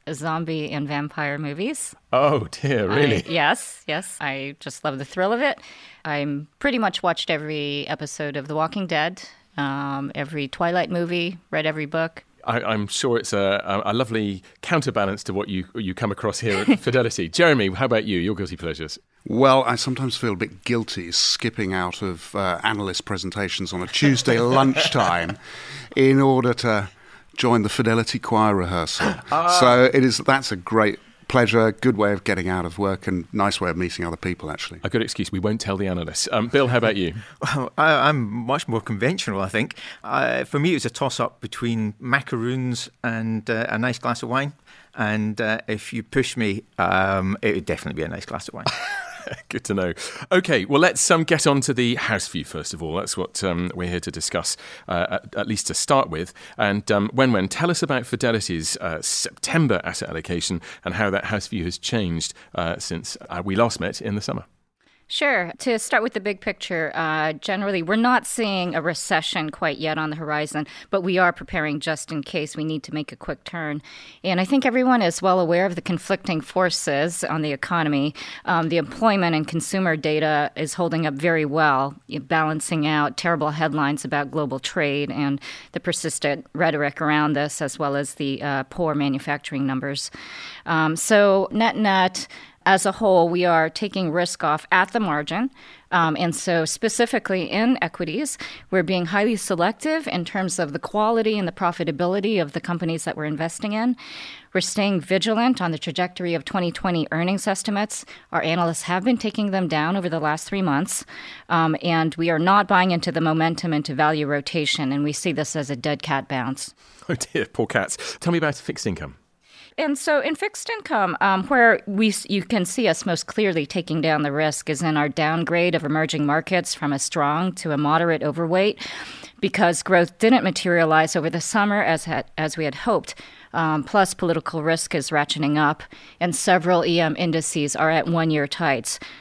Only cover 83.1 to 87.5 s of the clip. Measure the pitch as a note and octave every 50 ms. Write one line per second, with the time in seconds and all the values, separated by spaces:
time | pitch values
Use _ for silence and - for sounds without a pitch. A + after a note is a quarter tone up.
83.1 | - - - F3 E3+ D3+ D3+ D3+ D3+ D#3 E3 D#3+ C#3+ D#3 C#3+ C#3 D3 C#3+ - C#3
84.1 | C#3 D3 D3 C3+ C#3 D#3 D3+ C3+ C3 C3+ - - - F#3 D#3 C#3+ C#3 C#3+ C#3+ C3+
85.1 | - D3 D3 C#3+ C#3 C#3 - - - - - - - E3 - F3+ E3 - - E3
86.1 | - - - D3 C#3+ C#3 C3+ - - C#3+ F3 E3 D3+ D3 D3 C#3+ C#3 - E3 D3
87.1 | D3+ D3+ D3+ D3 D3+ C3+ D3 D3+